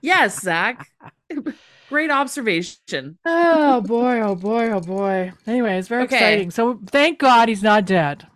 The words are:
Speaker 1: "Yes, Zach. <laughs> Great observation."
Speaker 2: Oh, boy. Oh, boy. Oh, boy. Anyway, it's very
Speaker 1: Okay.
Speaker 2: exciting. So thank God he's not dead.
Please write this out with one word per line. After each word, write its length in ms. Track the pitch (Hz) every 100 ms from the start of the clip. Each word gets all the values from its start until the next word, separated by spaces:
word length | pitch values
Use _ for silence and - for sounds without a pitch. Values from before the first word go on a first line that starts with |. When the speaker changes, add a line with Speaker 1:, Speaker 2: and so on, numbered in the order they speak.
Speaker 1:
"Yes, 380 | 277 359 240 -
Zach. 460 | 190 165 202 247 - _ - _ _
<laughs> 80 | 294 - 233 _ _ _
Great 220 | 294 311
observation." 1040 | 277 277 285 226 165 175 - - 156 131 165 330
Speaker 2:
Oh, 560 | 330 339 330 294 254
boy. 400 | 190 233 247 240
Oh, 140 | 214 190
boy. 340 | 190 233 226
Oh, 100 | 202
boy. 540 | 170 190 196 190 185 185 -
Anyway, 300 | 247 233 185
it's 100 | 190
very 160 | 240
Speaker 1:
Okay. 120 | 254 254
Speaker 2:
exciting. 340 | 190 202 175
So 280 | 170 233 247 190
thank 320 | 285 302 330
God 300 | 277 240 233
he's 140 | 214
not 220 | 214 214 190
dead. 420 | 190 151 147 -